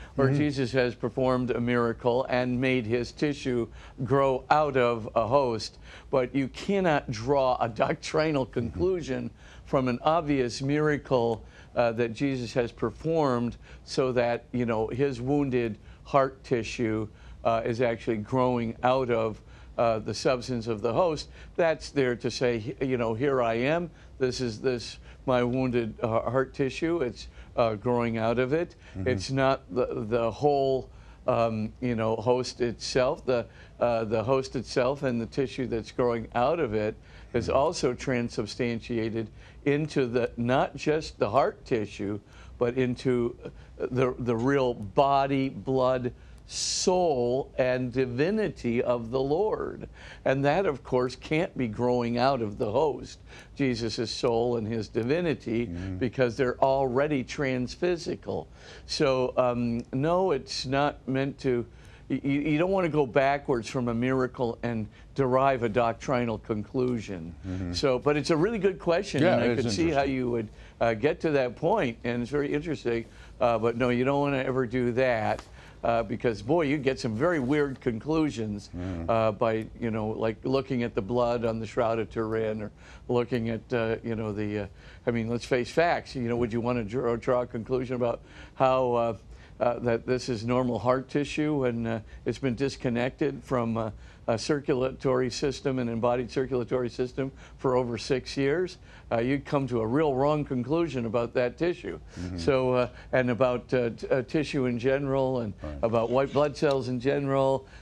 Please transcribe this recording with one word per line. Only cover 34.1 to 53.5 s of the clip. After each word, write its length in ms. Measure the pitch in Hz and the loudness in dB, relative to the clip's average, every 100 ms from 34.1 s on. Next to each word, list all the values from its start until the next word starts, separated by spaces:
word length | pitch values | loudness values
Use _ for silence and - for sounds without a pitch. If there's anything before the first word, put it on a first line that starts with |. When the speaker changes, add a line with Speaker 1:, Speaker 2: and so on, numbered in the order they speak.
| 113 | 0
Speaker 1:
host 320 | 110 135 131 131 | 2 2 0 -6
itself 480 | 104 139 123 139 | -2 0 2 0
and 180 | 139 117 | -2 -2
the 60 | 113 | -2
tissue 400 | - 131 - 120 | -2 -4 -4 -4
that's 240 | 113 110 | -4 -4
growing 360 | - 123 117 110 | 0 0 0 -2
out 260 | 117 127 170 | 0 2 2
of 140 | 131 | 0
it 220 | 107 107 - - - - | 0 0 -4 -12 -20 -4
is 140 | 120 - | -2 2
Speaker 2:
Mm-hmm. 80 | 131 | 2
Speaker 1:
also 360 | 151 175 143 | 2 2 0
transubstantiated 1300 | 123 - 123 120 - 104 - 123 113 - 117 113 110 107 - - - 143 | 0 -2 -2 -2 -4 -6 -4 -4 -4 -4 -4 -2 -4 -6 -12 -20 -4 0
into 400 | 143 156 147 123 | 0 0 0 2
the, 240 | 127 120 - | 2 0 0
not 380 | 120 131 180 139 | 2 2 2 -2
just 420 | 147 151 156 - | 0 0 -2 -2
the 100 | 113 | 2
heart 360 | 120 175 - - | 4 2 -2 -2
tissue, 540 | 120 104 - 101 104 - - - - | -2 -2 -6 -6 -6 -10 -20 -18 -2
but 200 | 123 127 | -2 2
into 580 | 127 123 135 123 117 - - - - - | 0 0 0 2 0 -4 -14 -16 -18 -8
the, 380 | - 127 127 - | -4 0 0 0
the 180 | 120 113 | -2 0
real 380 | 127 139 127 | 2 2 0
body, 760 | 117 101 147 139 139 139 139 135 | -2 0 4 6 4 2 0 -2
blood, 640 | 101 101 131 127 131 123 - - - - | -4 -2 2 2 2 -2 -8 -14 -20 -12
soul, 1040 | - - - - 180 175 131 120 131 - - | -8 -4 0 2 4 2 2 2 0 -2 0
and 340 | 127 127 127 | 0 0 -2
divinity 880 | 123 127 120 156 214 190 - 120 117 | -2 0 2 0 2 -2 -2 -2 0
of 300 | 120 123 113 | 2 0 0
the 80 | 131 | -2
Lord. 680 | 135 156 214 160 - - - - - - | 0 0 0 -2 -4 -8 -12 -14 -18 -4
And 200 | - 135 139 | 0 2 4
that, 200 | 160 190 | 2 2
of 180 | 135 | -2
course, 320 | - 127 127 - | 0 0 0 -2
can't 380 | - 156 185 - | -2 0 0 -2
be 100 | 123 | -4
growing 500 | 107 123 123 120 120 | 0 0 2 0 2
out 240 | 127 135 | 2 2
of 160 | 107 104 | -2 -2
the 140 | 117 | 0
host, 480 | 113 156 131 120 - - - - | 2 0 -2 -10 -16 -20 -20 -12